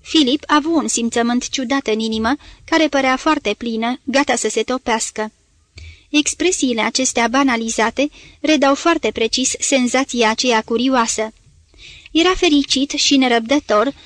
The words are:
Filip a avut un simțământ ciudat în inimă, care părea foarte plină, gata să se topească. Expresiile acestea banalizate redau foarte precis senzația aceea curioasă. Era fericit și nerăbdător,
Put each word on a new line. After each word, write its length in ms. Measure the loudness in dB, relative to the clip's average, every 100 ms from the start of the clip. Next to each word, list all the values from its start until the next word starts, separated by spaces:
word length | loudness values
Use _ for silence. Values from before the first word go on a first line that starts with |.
Filip 400 | -2 2 2 0 0
a 80 |
avut 200 | 0 2
un 140 | 0 -2
simțământ 600 | -2 -2 0 0 -2 -4
ciudat 380 | -6 -4 -2 -2
în 120 | -2
inimă, 380 | -2 -2 -2 -2 -6 -20
care 240 | -2 0 2
părea 280 | 2 0 0
foarte 380 | 0 0 -2 -4
plină, 420 | -4 -4 -4 -6
gata 320 | -2 0 0 -2
să 120 | -2
se 140 | -2
topească. 720 | -2 -4 -2 -2 -4 -8 -8 -10 _ _ _ -20 -20 -20 _
Expresiile 720 | 0 0 0 -2 0 -2 0
acestea 480 | -2 -2 -2 0 0
banalizate 840 | 2 2 0 -2 -2 -2 0 -4 -6 -20 -4
redau 340 | 0 2 4
foarte 360 | 2 2 0 0
precis 420 | -2 -2 -2 -2 -4
senzația 720 | -2 0 2 0 0 0 0
aceea 320 | 2 0 0
curioasă. 720 | 0 0 2 2 0 -2 -6 -10 _ _ _ -20 -20 -20 -4
Era 220 | 2 2
fericit 560 | 2 2 2 2 -2 -2
și 260 | -2 2 2
nerăbdător, 800 | 4 2 2 -2 2 0 0 -4